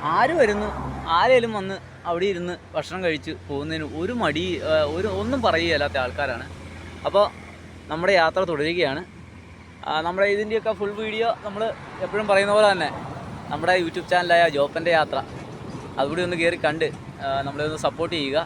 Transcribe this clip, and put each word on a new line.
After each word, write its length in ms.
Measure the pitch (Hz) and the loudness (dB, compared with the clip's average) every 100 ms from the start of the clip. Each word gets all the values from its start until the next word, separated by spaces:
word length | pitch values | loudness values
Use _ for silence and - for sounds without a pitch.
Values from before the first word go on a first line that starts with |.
| 147 170 | 0 2
ആര് 180 | 247 339 | 4 6
വരുന്നു, 280 | 233 208 214 - - - - 165 | 4 4 -2 -4 -8 -8 0 4
ആരേലും 360 | 214 254 233 214 | 6 6 4 -4
വന്ന് 180 | 190 196 - - 175 | -6 -8 -12 -12 -4
അവിടെ 160 | 170 196 | 0 0
ഇരുന്ന് 220 | 180 175 170 - | 0 -4 -8 -6
ഭക്ഷണം 260 | 160 143 180 180 | -6 -6 -4 -2
കഴിച്ച് 260 | 156 147 143 - | -2 -6 -12 -6
പോകുന്നതിന് 380 | 143 151 160 151 139 | -6 -4 -4 -6 -4
ഒരു 140 | 185 247 | -4 0
മടി, 220 | 180 147 185 160 151 | 0 0 -2 -2 2
ആ, 40 | 156 147 160 | 2 2 0
ഒരു, 120 | 208 190 | -2 -2
ഒന്നും 200 | 214 269 220 | -2 2 2
പറയുകയില്ലാത്ത 520 | 160 170 151 143 139 | 2 2 0 0 0
ആൾക്കാരാണ്. 420 | 127 127 143 117 131 - - - - - 147 | -2 -2 -4 -4 -8 -14 -16 -14 -14 -6 0
അപ്പോൾ 160 | 180 208 - - - - - - | 4 2 0 -18 -18 -20 -20 -8
നമ്മുടെ 240 | 156 180 190 | -2 4 6
യാത്ര 200 | 160 180 185 | 6 2 0
തുടരുകയാണ്. 520 | 156 151 175 151 139 190 - - - - - - - - | 0 0 0 0 0 -8 -16 -20 -20 -20 -20 -20 -14 -4
ആ, 120 | 156 165 | -2 -2
നമ്മുടെ 200 | 185 202 | 2 2
ഇതിൻ്റെയൊക്കെ 380 | 202 214 220 220 208 | 2 0 -2 -2 -2
ഫുൾ 140 | 208 208 | -4 -4
വീഡിയോ 260 | 220 214 226 - | -6 -2 0 -2
നമ്മൾ 180 | 214 202 220 - - - 185 | -6 -4 -4 -4 -12 -8 -4
എപ്പോഴും 200 | 196 214 | -4 2
പറയുന്ന 220 | 196 202 208 | 4 6 6
പോലെ 120 | 214 | 6
തന്നെ 180 | 190 151 - - - - - - | 4 0 -4 -10 -12 -12 -12 -8
നമ്മുടെ 220 | 147 170 185 | -4 2 2
YouTube 240 | 170 170 160 | 2 -4 0
ചാനലായ 320 | 180 175 170 170 143 | 2 6 6 6 4
ജോപ്പൻ്റെ 360 | 143 165 165 165 | 0 0 2 2
യാത്ര 200 | 147 135 - - - - - - - - | 2 -2 -4 -12 -14 -14 -14 -12 -12 -2
അതുകൂടി 200 | 139 160 180 | -2 0 -2
ഒന്ന് 100 | 175 | 0
കയറി 180 | 170 170 156 | 0 2 0
കണ്ട്, 220 | 156 156 - - - | 0 -2 -4 -14 -8
ആ, 40 | 139 135 139 | -4 -2 -4
നമ്മളെ 180 | 143 151 | -4 -4
ഒന്ന് 120 | 156 147 | -2 -2
സപ്പോർട്ട് 280 | 135 165 165 | -2 -4 -2
ചെയ്യുക. 200 | 139 143 | 0 -2